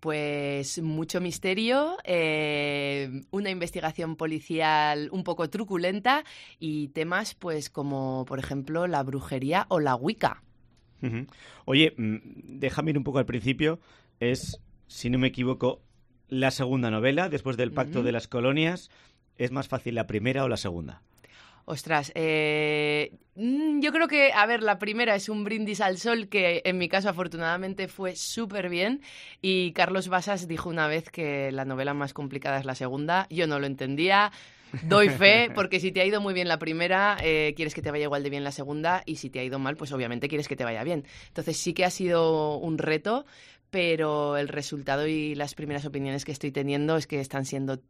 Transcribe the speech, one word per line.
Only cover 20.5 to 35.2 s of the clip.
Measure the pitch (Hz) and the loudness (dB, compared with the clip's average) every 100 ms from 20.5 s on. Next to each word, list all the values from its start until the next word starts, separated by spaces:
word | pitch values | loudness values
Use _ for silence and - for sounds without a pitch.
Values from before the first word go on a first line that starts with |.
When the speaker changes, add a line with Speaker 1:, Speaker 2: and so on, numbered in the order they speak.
| 110 | 0
Speaker 2:
segunda? | 101 87 73 - _ _ - - - - - | -2 -6 -8 -14 _ _ -20 -20 -20 -20 -10
Speaker 1:
Ostras, | 147 - 160 139 - | -10 -2 -2 0 -2
eh, | 160 156 151 151 151 151 151 147 151 - _ - | 0 2 2 2 2 2 2 0 -2 -6 _ -6
mm, | 226 269 311 294 | -2 0 0 2
yo | 294 | 2
creo | 302 330 | 2 2
que, | 294 277 | 6 6
a | 208 | 6
ver, | 208 233 | 4 4
la | 214 196 | 2 0
primera | 208 214 233 | 0 0 2
es | 202 196 | 2 0
un | 214 | -4
brindis | 208 220 214 202 | -2 -2 -2 0
al | 202 185 | 0 0
sol, | 220 233 202 | 0 0 0
que | 208 180 170 | 2 2 2
en | - 185 | 0 0
mi | 175 | 2
caso | 185 202 | 0 0
afortunadamente | 170 180 165 165 175 190 190 185 | -2 -4 -2 -2 -2 -4 -6 -8
fue | - 190 180 | -4 -6 -6
súper | - - 226 202 180 | -8 -6 -4 -4 -2
bien, | 175 196 269 - - - - | 0 0 0 -6 -20 -20 -4
y | 190 185 175 | 0 2 2
Carlos | 160 175 190 185 | 2 2 2 0
Basas | 185 175 196 175 | 0 0 -4 -4
dijo | 160 175 | -6 -4
una | 165 156 | 0 0
vez | 156 160 | 0 -4
que | - 156 143 135 | -6 -4 -2 -2
la | 135 | -4
novela | 135 131 135 | -4 -2 -2
más | 143 143 | -2 -4
complicada | - 143 139 143 135 | -6 -8 -6 -2 -2
es | |
la | 135 | -2
segunda. | 131 131 139 151 175 190 | -4 -4 -4 0 0 0
Yo | 160 165 | -2 0
no | 143 | 0
lo | 139 | -2
entendía, | 135 131 139 175 196 208 - - - - - | -4 -4 0 4 4 4 0 -20 -20 -12 -8
doy | 160 196 202 | 4 8 8
fe, | 135 | 8